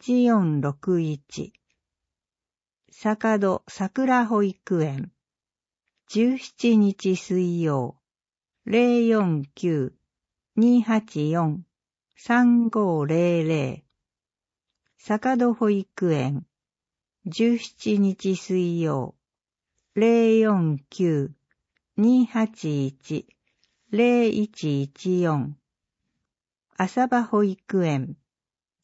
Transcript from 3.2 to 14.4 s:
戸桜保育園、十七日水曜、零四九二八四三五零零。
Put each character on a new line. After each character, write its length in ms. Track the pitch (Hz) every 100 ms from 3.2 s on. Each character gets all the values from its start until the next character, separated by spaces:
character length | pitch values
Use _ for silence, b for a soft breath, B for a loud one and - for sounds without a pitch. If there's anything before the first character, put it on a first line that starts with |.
| 220 214
戸 240 | 196 180 -
桜 560 | - 190 - 262 254
保 180 | 226 220
育 120 | 202 185 - 175
園、 280 | 156 135 - _ _ _ _ _ _ _ _ _ -
十 300 | 208 240 262
七 400 | - - 240 220
日 360 | 202 190 190
水 460 | 185 - 185 180 175
曜、 360 | 165 139 123 - _ _ _ _ _ _
零 420 | - 220 247 240 233
四 380 | 220 185 156 139
九 380 | - 175 156 127 _ _ _ _ _ _
二 280 | - 233 247
八 480 | 226 220 214 160 151
四 340 | 170 160 151 170 _ _ _ _ _
三 540 | - 240 247 240 233
五 340 | 226 202 160
零 420 | 143 160 175 170 160
零。 380 | 160 131 143 _ _ _ _ _ _